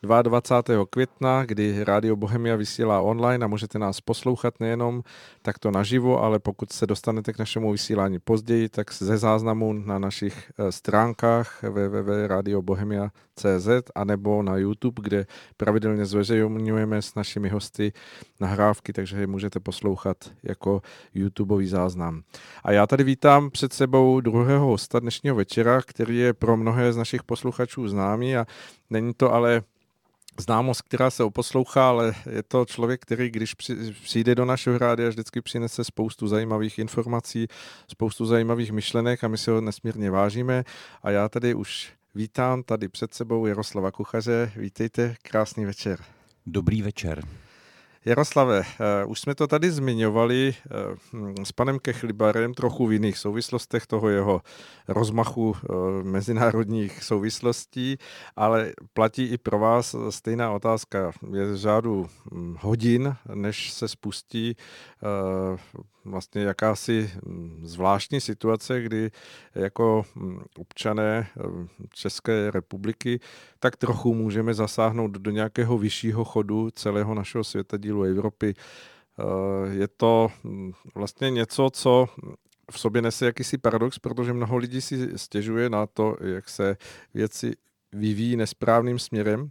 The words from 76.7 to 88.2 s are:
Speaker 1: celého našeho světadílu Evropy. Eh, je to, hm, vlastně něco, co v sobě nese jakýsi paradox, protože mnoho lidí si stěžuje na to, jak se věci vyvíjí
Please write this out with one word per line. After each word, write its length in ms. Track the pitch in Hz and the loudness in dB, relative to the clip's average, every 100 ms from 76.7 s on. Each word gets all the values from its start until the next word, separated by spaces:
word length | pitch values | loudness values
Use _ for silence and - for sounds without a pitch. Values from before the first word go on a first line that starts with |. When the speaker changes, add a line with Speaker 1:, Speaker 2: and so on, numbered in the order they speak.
Speaker 1:
celého 420 | - 107 104 104 | -4 -2 0 0
našeho 300 | 107 98 120 | -4 -4 -6
světadílu 600 | 107 101 98 104 104 104 | -4 -6 -6 -6 -4 -2
Evropy. 500 | 95 95 107 - 107 98 - - - - _ - | 0 0 -2 -2 -4 -4 -12 -20 -20 -20 _ -8
Eh, 540 | - 95 98 98 95 | -4 -2 -2 -4 -4
je 140 | 98 98 | -4 -4
to, 440 | _ 113 113 113 - | _ 4 4 4 -2
hm, 280 | 113 98 95 92 - - | -12 -10 -12 -14 -18 -10
vlastně 340 | 101 - 135 | -10 -4 -4
něco, 400 | 123 113 - 135 | -2 -2 2 0
co 340 | - 135 123 127 - - - _ _ - | 2 4 6 4 -2 -18 -18 _ _ -18
v 80 | - | -6
sobě 220 | 113 110 | -2 0
nese 240 | 117 110 127 | 0 0 -2
jakýsi 320 | 117 131 135 | -2 -6 0
paradox, 420 | 120 110 120 - | 0 2 -2 -4
protože 340 | - 120 123 | -8 -4 -4
mnoho 240 | 120 117 123 | -2 -2 -2
lidí 240 | 120 127 | -2 -6
si 360 | 131 135 127 90 | -6 -6 -6 -8
stěžuje 520 | - 104 104 113 120 | -8 -6 -2 0 0
na 180 | 107 107 | 0 -2
to, 300 | - 107 - | 0 -2 -2
jak 280 | 92 92 - | -6 -8 -10
se 280 | - 98 98 - - - | -4 -2 -2 -8 -20 -14
věci 400 | - 110 - 120 113 _ _ _ | -4 -4 -2 -8 -8 _ _ _
vyvíjí 440 | 101 107 104 | -4 -2 0